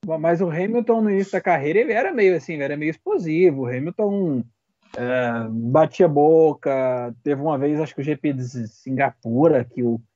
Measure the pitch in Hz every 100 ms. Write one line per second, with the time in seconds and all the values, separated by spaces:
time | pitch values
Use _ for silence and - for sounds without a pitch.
0 | 175 160 160 170 185 160 190 233 226 226
1 | 214 196 196 185 190 165 143 180 262 220
2 | 370 294 190 175 - 160 139 147 156 160
3 | - 403 170 160 180 139 120 123 151 -
4 | 214 202 180 135 117 _ _ _ _ -
5 | 123 127 123 117 113 113 117 139 160 -
6 | 180 147 151 160 156 143 143 135 131 127
7 | 120 120 - 139 147 147 143 151 156 -
8 | 139 151 156 135 127 127 113 _ - 131
9 | 135 - 117 117 160 143 120 - 120 117
10 | -